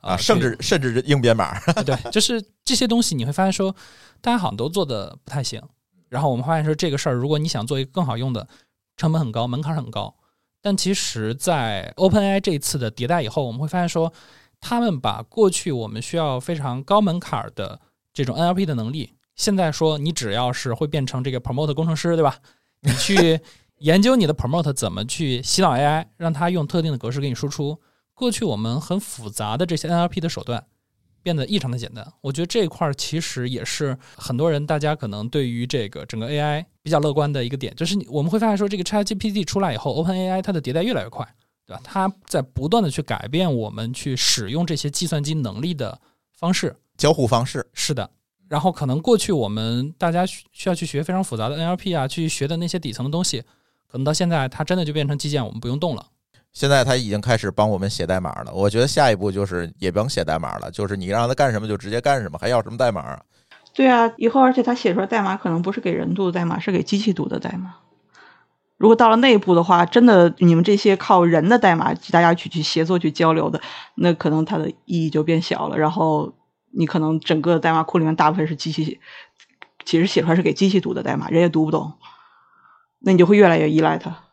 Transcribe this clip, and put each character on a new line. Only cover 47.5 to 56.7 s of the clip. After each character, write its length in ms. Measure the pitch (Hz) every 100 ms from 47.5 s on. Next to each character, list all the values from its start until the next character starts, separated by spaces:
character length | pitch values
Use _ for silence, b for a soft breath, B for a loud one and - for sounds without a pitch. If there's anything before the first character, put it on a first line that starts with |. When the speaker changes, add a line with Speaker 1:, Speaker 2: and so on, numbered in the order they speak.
| 143 -
Speaker 1:
是 200 | - -
的。 160 | 135 98 _ _ _ _
然 120 | 147
后 120 | 185
可 140 | - 135
能 160 | 135
过 160 | 160 226
去 140 | -
我 160 | 165 104
们 440 | 107 113 120 139 -
大 140 | 170
家 140 | 170 185
需， 180 | - _
需 180 | - -
要 60 | 175
去 100 | 165
学 160 | 143
非 100 | 156
常 100 | 185
复 140 | 190 113
杂 100 | 110
的 80 | 147
N 120 | 165
L 80 | 180
P 200 | 202 165
啊， 120 | 135
去 200 | - 160
学 200 | - 139
的 100 | 170
那 100 | 170
些 100 | 180
底 140 | 143
层 140 | 104 127
的 60 |
东 120 | 160
西， 180 | 180 113 - _ _ _ _
可 100 | 123
能 60 |
到 80 | 139
现 180 | 156 175
在 200 | 165 131
它 140 | -
真 140 | 156 185
的 60 |
就 80 | 156
变 160 | 151 139
成 100 | 143
基 120 | 147
建， 160 | 147 113
我 60 |
们 80 | 113
不 80 | 120
用 120 | 135
动 160 | 170 123
了。 100 | - _ _ _ _
Speaker 2:
现 180 | -
在 140 | 139